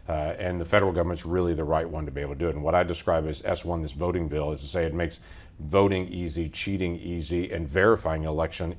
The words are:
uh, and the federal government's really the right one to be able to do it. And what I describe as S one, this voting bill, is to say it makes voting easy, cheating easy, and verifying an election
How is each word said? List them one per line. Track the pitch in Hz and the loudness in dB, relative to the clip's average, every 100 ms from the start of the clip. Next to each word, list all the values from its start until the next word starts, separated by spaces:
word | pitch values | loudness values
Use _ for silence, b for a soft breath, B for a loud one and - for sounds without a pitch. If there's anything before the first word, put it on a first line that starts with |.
| - | -4
uh, | 78 76 - | -2 -2 -2
and | 92 90 | -4 -2
the | |
federal | 82 104 98 | 4 4 6
government's | 87 85 85 82 | 2 0 -2 0
really | 90 87 | 2 2
the | 80 | 2
right | 76 80 82 | 2 0 0
one | 78 73 | -4 -6
to | |
be | 67 | -6
able | 71 | -6
to | 71 | -2
do | 85 | -2
it. | |
And | 73 | 0
what | 78 | 2
I | 87 | 4
describe | 87 85 - 82 78 | 4 0 2 2 0
as | 73 | -4
S | 98 87 | -2 -2
one, | 85 85 | -2 -4
this | 78 | -4
voting | 69 87 87 80 | -2 -2 0 -2
bill, | 73 76 | -2 -2
is | 73 | -4
to | 71 | -4
say | 90 | -2
it | 82 | 0
makes | 82 82 - B B B - | 0 -4 -4 B B B -14
voting | 76 98 98 92 92 | 2 4 6 4 -2
easy, | 90 87 80 80 | -4 -4 -2 -4
cheating | - - 98 90 85 | -4 -4 0 0 -2
easy, | 87 85 80 87 87 | -4 -6 -2 -2 -2
and | 85 78 | -4 0
verifying | 85 101 110 - 80 | 4 6 6 2 -2
an | 78 | -2
election | 78 80 - 85 | 0 -2 -2 -6